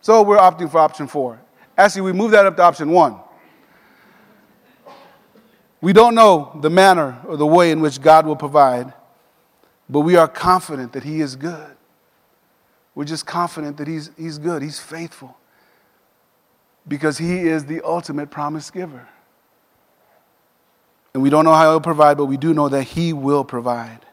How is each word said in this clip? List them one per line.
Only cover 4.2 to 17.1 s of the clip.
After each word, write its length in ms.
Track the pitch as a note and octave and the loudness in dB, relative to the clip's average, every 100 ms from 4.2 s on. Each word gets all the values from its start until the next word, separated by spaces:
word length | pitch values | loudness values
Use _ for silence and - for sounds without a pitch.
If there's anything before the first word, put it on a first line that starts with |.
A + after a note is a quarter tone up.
| _ _ _ _ _ _ _ - _ _ _ _ _ _ _ _ | _ _ _ _ _ _ _ -20 _ _ _ _ _ _ _ _
We 120 | E3+ | 2
don't 220 | G3 A#3 | 4 6
know 420 | A3+ A3 E3+ C#3+ D#3+ | 6 4 4 -2 -6
the 100 | D3+ | -2
manner 480 | F3 F#3+ F3+ C#3+ B2 - | 4 4 4 0 -8 -14
or 100 | D#3 | -4
the 100 | D3+ | 2
way 260 | E3+ E3+ | 4 4
in 80 | D#3+ | 2
which 200 | D#3 C3 | -2 0
God 260 | C#3+ D#3 D#3 | 4 4 4
will 100 | D3 | -6
provide, 560 | D3 D3 C3+ B2 B2 - _ _ _ _ _ _ _ _ _ | -2 2 2 0 -8 -18 _ _ _ _ _ _ _ _ _
but 120 | C#3 | -2
we 140 | D#3 | 2
are 140 | F3 D#3+ | 2 2
confident 640 | - F3 F#3 - C#3+ B2 | 0 -2 -2 -2 -12 -12
that 100 | C3+ | -12
he 180 | C3+ D#3 | -10 -8
is 140 | D3 | -8
good. 420 | C3 D#3+ D#3+ D3+ _ _ _ _ _ _ _ _ _ _ _ _ | -8 -14 -14 -20 _ _ _ _ _ _ _ _ _ _ _ _
We're 100 | - | -14
just 220 | D3 D#3+ - | -12 -12 -10
confident 520 | E3+ F3 - D3 D3 | -6 -6 -8 -14 -12
that 100 | D3 | -12
he's, 220 | D#3+ D3+ _ | -12 -14 _
he's 220 | D#3+ D3+ | -16 -10
good, 240 | D#3 E3 | -8 -8
he's 160 | D3 D3 | -10 -14
faithful, 580 | - D#3+ E3 - C3 _ _ _ _ _ _ _ _ _ _ _ _ _ _ _ - | -18 -18 -18 -18 -20 _ _ _ _ _ _ _ _ _ _ _ _ _ _ _ -12
because 320 | C#3+ D3+ | -6 -6